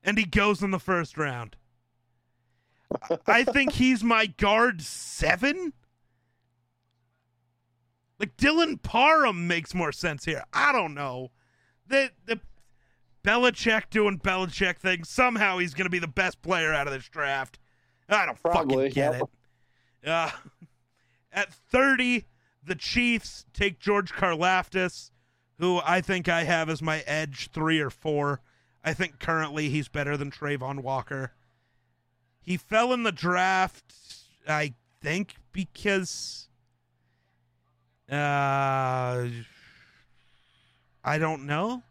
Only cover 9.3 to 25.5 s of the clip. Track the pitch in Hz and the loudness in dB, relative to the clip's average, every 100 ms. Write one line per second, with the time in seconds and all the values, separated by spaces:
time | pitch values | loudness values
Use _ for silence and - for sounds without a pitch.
9.3 | 180 170 170 156 185 160 - 180 147 - | 0 -2 -2 -2 -2 -2 -2 -4 -4 -6
10.3 | 147 - - 285 262 165 143 139 127 127 | -6 -4 2 2 2 -2 -6 -8 -8 -12
11.3 | _ _ _ _ _ _ 269 262 _ - | _ _ _ _ _ _ 0 0 _ -8
12.3 | 226 - - _ _ _ _ _ _ 208 | -6 -6 -20 _ _ _ _ _ _ 2
13.3 | 233 247 208 233 220 - 214 208 190 196 | 4 4 2 0 0 0 2 2 0 -2
14.3 | 185 185 - 185 175 190 180 165 - 247 | -2 -2 -2 -2 0 -2 -2 -2 2 2
15.3 | 226 208 185 180 139 185 180 170 165 185 | 4 0 0 -2 -2 -2 -2 -2 0 -2
16.3 | - 165 180 156 151 143 135 - 160 143 | -2 -2 0 2 0 -2 -6 -10 -6 -2
17.3 | 135 131 - _ _ _ _ - 208 170 | -2 -6 -12 _ _ _ _ -2 0 0
18.3 | 120 165 170 147 131 135 131 143 127 - | -2 0 2 2 2 2 2 0 0 -6
19.3 | _ _ _ _ _ _ _ 143 165 160 | _ _ _ _ _ _ _ -4 -2 -2
20.3 | - - _ 170 _ _ _ _ _ _ | -6 -20 _ -20 _ _ _ _ _ _
21.3 | 190 196 - _ 247 269 262 247 240 - | -6 -6 -8 _ 4 4 4 2 0 -4
22.3 | _ _ _ 143 170 - 233 240 233 - | _ _ _ -10 -8 -2 0 2 0 -4
23.3 | - - - 202 180 - 202 185 - 190 | -18 -14 -2 -2 -2 0 0 0 -2 -2
24.3 | 160 180 185 180 190 180 - - _ _ | 2 2 2 0 -2 -2 -4 -20 _ _
25.3 | _ _ | _ _